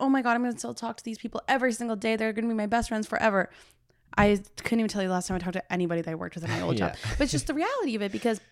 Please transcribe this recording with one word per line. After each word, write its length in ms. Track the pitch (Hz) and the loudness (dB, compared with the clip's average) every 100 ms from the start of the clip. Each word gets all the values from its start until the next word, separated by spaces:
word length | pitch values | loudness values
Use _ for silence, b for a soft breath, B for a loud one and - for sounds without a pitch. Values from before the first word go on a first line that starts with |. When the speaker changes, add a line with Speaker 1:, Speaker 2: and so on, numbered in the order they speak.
Speaker 1:
"Oh 80 | 269 | 2
my 140 | 269 | 4
God, 100 | 240 | 4
I'm 100 | 233 | 2
gonna 160 | 247 233 | 0 -4
still 160 | 240 | -8
talk 220 | 233 226 220 | -6 -8 -8
to 80 | |
these 140 | 233 220 | -10 -8
people 220 | 226 - - | -8 -4 0
every 260 | 262 254 | 2 2
single 220 | 220 240 | 0 -2
day. 220 | 214 220 220 | 0 0 2
They're 160 | 220 | 0
gonna 160 | 214 233 | 0 0
be 60 | |
my 120 | 220 208 | 0 2
best 220 | 233 226 | 0 0
friends 180 | 220 214 | -2 -2
forever." 420 | - 220 196 180 B B B _ _ _ - | 0 2 2 0 B B B _ _ _ 4
I 260 | 208 202 - - | 6 4 0 -10
couldn't 240 | - 226 | 0 0
even 80 | 214 | 2
tell 140 | 208 | 0
you 60 | 190 | 0
the 60 | |
last 140 | 180 180 | 0 0
time 80 | 185 | -2
I 20 | |
talked 140 | 175 | -2
to 180 | 180 - | -4 -4
anybody 280 | 180 175 170 | -2 0 0
that 80 | 165 | -2
I 60 | 160 | -6
worked 180 | 175 | -8
with 80 | 170 | -8
in 60 | 160 | -4
my 100 | 160 | -2
old 160 | 175 113 | 0 0
Speaker 2:
<laughs> 20 | |
Yeah. 80 | 95 | 0
Speaker 1:
job. 80 | - - - | -4 -4 0
But 40 | |
it's 120 | 294 | 0
just 140 | - - | 0 -2
the 80 | |
reality 400 | 294 392 554 349 | -2 -2 0 -2
of 80 | 220 | -2
it, 80 | 202 | -2
because 300 | 202 233 220 - | -2 -2 -2 -6